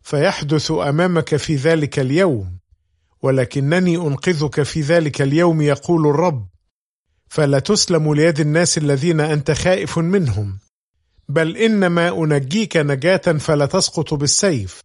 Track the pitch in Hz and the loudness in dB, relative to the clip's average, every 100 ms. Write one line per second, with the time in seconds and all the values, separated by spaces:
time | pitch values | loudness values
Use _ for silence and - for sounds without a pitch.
0 | - 143 170 - 147 151 - 160 143 147 | -4 0 0 -2 -2 -2 0 -2 -2 0
1 | 180 170 - 151 - 147 151 165 143 - | 2 0 0 -4 -2 -2 0 0 0 -2
2 | 131 151 190 120 92 92 _ _ _ _ | -2 0 0 0 -6 -14 _ _ _ _
3 | _ _ 135 135 123 143 139 175 180 170 | _ _ -2 0 0 -2 0 2 2 0
4 | 165 139 185 165 147 - 139 165 143 170 | -2 -2 -2 -2 -2 -2 -2 -4 0 2
5 | 151 - 139 151 175 160 147 139 - 170 | 0 -2 0 2 2 2 0 0 0 2
6 | 151 143 175 135 98 _ _ _ _ _ | 2 2 0 -2 -10 _ _ _ _ _
7 | _ _ _ - 143 139 139 208 - 170 | _ _ _ 0 2 2 2 0 2 2
8 | 156 147 165 156 151 156 170 170 147 139 | 2 4 2 2 0 2 0 0 0 0
9 | 170 160 151 151 143 143 180 190 - 170 | 0 0 0 0 0 0 0 0 -2 -2
10 | 165 202 147 98 101 98 _ _ _ _ | 0 0 0 -2 -6 -10 _ _ _ _
11 | _ _ - 147 160 - 226 214 180 170 | _ _ -4 -2 -2 0 0 2 2 2
12 | 170 175 156 147 131 196 214 170 143 139 | 0 0 0 0 0 -2 0 0 0 0
13 | 160 185 180 156 - 147 143 190 - - | 2 2 0 -2 0 0 2 0 -2 -4
14 | 151 151 143 - 202 139 95 - | -4 -2 0 0 0 0 -6 -14